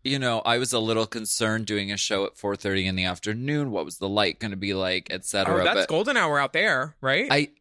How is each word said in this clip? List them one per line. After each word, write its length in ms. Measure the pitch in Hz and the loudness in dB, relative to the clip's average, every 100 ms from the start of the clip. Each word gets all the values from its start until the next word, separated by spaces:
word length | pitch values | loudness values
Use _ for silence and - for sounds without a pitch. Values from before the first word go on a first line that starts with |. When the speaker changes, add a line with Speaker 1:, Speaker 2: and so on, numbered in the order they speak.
Speaker 1:
you 160 | 131 139 | -4 -2
know, 200 | 127 113 | 0 0
I 160 | - 120 | 2 2
was 160 | 123 | 2
a 60 | 123 | 0
little 260 | 110 113 110 | 2 0 0
concerned 600 | 117 107 - 110 110 104 | -4 -4 0 0 0 0
doing 240 | 104 98 | -2 -2
a 40 | 101 | -4
show 280 | - 98 98 | 0 0 0
at 120 | - | -2
four 180 | 104 101 | -4 -2
thirty 280 | 101 95 92 | 0 0 0
in 100 | 92 | 0
the 100 | 92 | -2
afternoon. 680 | 87 104 110 135 147 143 | -2 -4 -4 -2 -2 -2
What 140 | 98 76 | -4 -6
was 140 | - | -6
the 100 | 98 | -2
light 280 | 104 98 - | 2 2 0
gonna 180 | 110 95 | -6 -4
be 160 | 101 | -2
like, 340 | 95 92 92 - | 0 0 -2 -4
et 140 | 92 - | -8 -4
cetera? 360 | 101 95 92 | 0 2 2
Speaker 2:
Oh, 20 | |
that's 180 | 95 - | 2 2
Speaker 1:
But 60 | - | 2
Speaker 2:
golden 300 | 160 220 247 | 2 2 2
hour 200 | 170 147 | 2 2
out 140 | 139 | 0
there, 440 | 160 208 135 147 - | 0 2 0 -2 -4
right? 280 | 131 147 277 | 0 0 4
Speaker 1:
I, 180 | 143 147 _ | 2 2 _